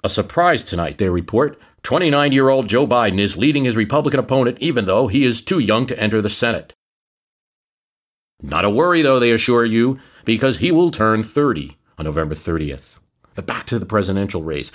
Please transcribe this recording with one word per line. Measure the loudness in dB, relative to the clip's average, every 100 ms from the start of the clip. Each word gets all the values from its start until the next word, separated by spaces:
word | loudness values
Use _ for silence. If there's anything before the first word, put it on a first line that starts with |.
| -4
a |
surprise | -2 -2 2 2 2
tonight, | -2 -4 -4 -2
they | -2
report, | -2 0 0 0 -4 _ _
twenty-nine-year-old | -4 0 2 2 2 4 4 2 0
Joe | 0 2
Biden | 2 2 0
is | -2 0
leading | 0 0 0
his | 0
Republican | 0 0 0 -2
opponent | 0 0 0 -2
even | -2 -2 0
though | 0 2
he | 2
is | 2 0
too | -2 0
young | 0 0 -2
to | -4
enter | -2 0
the | -2
Senate. | -2 -2 -2 -8 _ _ _ _ _ _ _ _ _ _ _ _ _ _ _ _ _
Not | -6 -2 0
a |
worry, | 2 2 4
though, | 4 4
they | 4
assure | 2 2 2 2
you, | 2 0 -2 -10 _ -2
because | 0 0 0
he | 2
will | 2 2
turn | 2 0 0
thirty | -2 0 0 -2 -8 -16 _ -10
on | -6
November | -4 -4
thirtieth. | -4 -4 -4 -4 -8 -16 -20 _ _ _ -12
But | -8
back | -8 -6
to | -6
the | -2
presidential | -2 0 -2 -2 -6
race. | -6 -8 -8